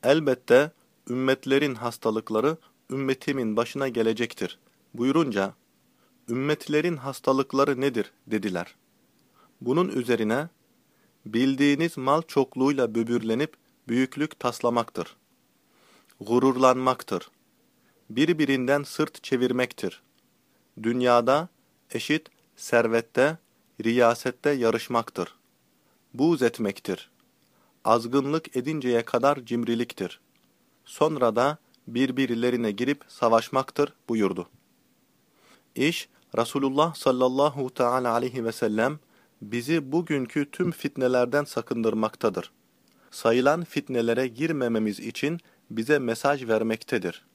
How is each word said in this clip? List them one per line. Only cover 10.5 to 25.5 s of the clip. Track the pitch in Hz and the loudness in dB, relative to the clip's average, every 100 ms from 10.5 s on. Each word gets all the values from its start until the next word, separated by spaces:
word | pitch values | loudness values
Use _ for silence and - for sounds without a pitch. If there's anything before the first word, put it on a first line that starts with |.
| _ _ _ _ _ _ _ - | _ _ _ _ _ _ _ -6
Bildiğiniz | 113 135 135 143 143 165 - | 0 0 2 2 2 0 -2
mal | 127 151 | 0 0
çokluğuyla | 165 - 135 - 135 139 120 113 | 2 0 0 2 0 2 0 0
böbürlenip | 113 120 110 113 151 - _ _ - | 0 -2 0 -2 -2 -8 _ _ -4
büyüklük | 117 131 - 151 - | 0 0 -2 -6 -4
taslamaktır. | 123 120 123 120 113 - 82 - _ _ _ _ _ _ _ _ _ _ | -6 -2 0 0 -2 -6 -10 -10 _ _ _ _ _ _ _ _ _ _
Gururlanmaktır. | 104 120 131 127 131 127 127 127 - 92 - _ _ _ _ _ _ _ _ | 0 2 2 4 4 4 2 -2 -4 -8 -8 _ _ _ _ _ _ _ _
Birbirinden | 113 156 170 143 135 127 143 | -2 0 2 2 0 2 0
sırt | 139 - 151 - | -2 -4 -4 -4
çevirmektir. | - 127 123 123 123 - 98 - _ _ _ _ _ _ _ - | -4 0 0 0 -2 -4 -8 -8 _ _ _ _ _ _ _ -6
Dünyada | 113 120 123 120 117 139 175 _ _ _ _ | -4 0 4 4 4 0 0 _ _ _ _
eşit, | - - 151 - _ _ _ | -8 -2 -2 -2 _ _ _
servette, | - 120 113 113 117 - 135 165 _ _ _ _ | 0 2 4 0 0 0 0 0 _ _ _ _
riyasette | 110 120 120 117 131 123 147 | 0 4 4 4 -2 -2 -2
yarışmaktır. | 143 113 113 - 120 113 - 87 - _ | 2 2 0 0 -2 -2 -6 -8 -10 _